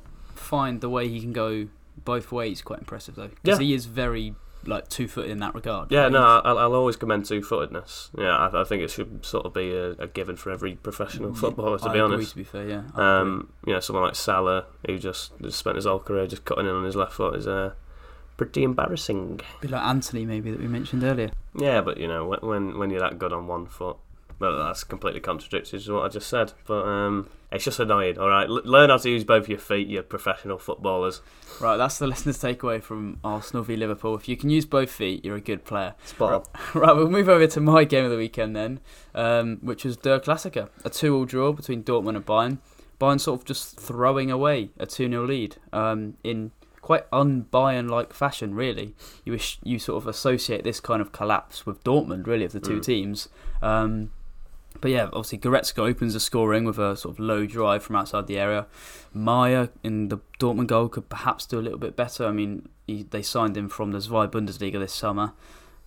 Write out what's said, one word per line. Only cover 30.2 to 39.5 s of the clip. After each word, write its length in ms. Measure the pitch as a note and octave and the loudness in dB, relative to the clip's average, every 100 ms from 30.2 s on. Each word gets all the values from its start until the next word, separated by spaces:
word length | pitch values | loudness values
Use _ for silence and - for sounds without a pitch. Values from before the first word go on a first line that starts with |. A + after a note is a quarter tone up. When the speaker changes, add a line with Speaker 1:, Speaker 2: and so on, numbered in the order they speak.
| G2 F#2+ G2+ F#2 | -4 -4 -4 -8
Speaker 2:
footballers. 640 | - - F#2+ F#2 F#2 - - - - - | -6 -4 -2 0 -2 -4 -16 -20 -18 -4
Speaker 1:
Right, 160 | A2+ G#2+ | 0 2
that's 220 | C3+ - | 2 0
the 80 | C#3 | -4
listener's 320 | B2+ D3 C3 | -2 -2 -2
takeaway 400 | B2+ B2 B2 A2+ | -2 -2 -2 -2
from 380 | - A2 G#2 - | -4 -8 -8 -6
Arsenal 380 | G#2+ G#2+ - B2 | -6 -6 -4 -6
v 120 | A2+ A2 | -4 -2
Liverpool. 400 | A2 G#2 A2 G#2+ | -2 -2 -2 -4
If 120 | - | -4
you 80 | B2 | -2
can 140 | C#3+ | 2
use 160 | D#3 D3+ | 2 4
both 240 | C3+ C3 | 2 0
feet, 340 | - F#2+ F#2 | -2 -4 -2
you're 120 | G2 G#2 | -6 -6
a 40 | |
good 220 | G#2+ G2 | -6 -6
player. 300 | - G#2 F#2 - | -4 -4 -4 -8
Speaker 2:
Spot 300 | - - A2 | -10 0 2
on. 80 | F#2+ - - - | 2 -2 -12 -4
Speaker 1:
Right, 20 | D#3+ | 4
<laughs> 120 | D#3+ | 8
right, 80 | D3+ | 8
we'll 140 | D#3+ | 6
move 180 | G3 F#3 | 4 8
over 160 | E3+ D#3+ | 8 8
to 160 | D#3 | 6
my 220 | D3+ D#3+ | 6 8
game 220 | D3+ C3+ B2 | 8 4 2
of 60 | |
the 60 | A#2 | 0
weekend 380 | A2 - A2 G#2+ | -2 -2 -4 -2
then, 240 | A2+ C3+ - - - | -4 -6 -14 -20 -10
um, 460 | - A#2 A#2 A#2 | -2 2 4 2